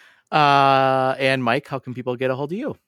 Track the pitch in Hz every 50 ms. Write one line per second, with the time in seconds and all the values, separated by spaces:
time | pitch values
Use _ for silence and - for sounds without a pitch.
0 | _ _ _ _ _ _ - 160 151 143 143 139 139 139 135 135 135 135 131 131
1 | 131 131 135 135 139 131 135 131 127 117 117 135 - - 147 131 - - 120 123
2 | 120 127 123 117 127 127 131 127 147 147 170 214 302 269 - - _